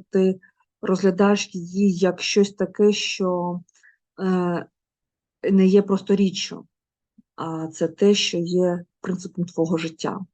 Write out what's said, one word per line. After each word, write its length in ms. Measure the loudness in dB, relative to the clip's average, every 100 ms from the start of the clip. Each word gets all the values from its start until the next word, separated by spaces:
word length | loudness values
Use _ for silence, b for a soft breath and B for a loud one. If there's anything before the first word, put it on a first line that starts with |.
| -2
ти 300 | 0 0 0 b b b _
розглядаєш 760 | -4 0 0 2 2 2 -2 -12
її 360 | -8 0 0
як 280 | 2 0 0
щось 320 | -2 0 0
таке, 380 | -2 -6 2 2
що, 680 | 2 -4 -4 -4 -2 -4 -6 -10 b b b _ -6
е, 460 | -2 0 0 -4 -8 _ _ _ _ _ _ _ 2
не 140 | 4 6
є 160 | 4
просто 340 | 4 0 0 2
річчю, 520 | 2 -2 -10 -12 -18 _ _ _ _ _ _ -12
а 320 | -10 -8 -8
це 200 | -4 -4
те, 260 | 2 4
що 240 | 4 0 -2
є 460 | -2 0 0 0 -8 _
принципом 440 | -6 -6 -6 -6 -6
твого 320 | -2 -2 -2
життя. 420 | -6 -8 -8 -8 -12